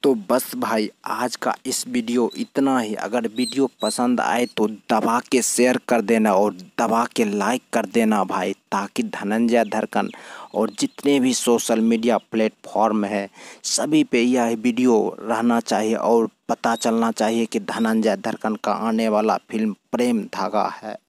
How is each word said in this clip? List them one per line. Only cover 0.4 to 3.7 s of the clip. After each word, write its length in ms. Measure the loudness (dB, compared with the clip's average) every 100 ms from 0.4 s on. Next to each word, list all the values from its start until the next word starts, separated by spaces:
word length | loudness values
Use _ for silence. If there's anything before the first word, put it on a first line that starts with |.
| 0 -6
भाई, 320 | -2 -2 -2 -6
आज 320 | -8 -4 -4 -4
का 180 | -4 -4 -6
इस 200 | -6 -4
वीडियो 420 | -4 0 0 0 -2
इतना 400 | -6 -2 0 0
ही। 160 | -2 -6
अगर 300 | -4 -4 -4
वीडियो 400 | -4 -4 0 -2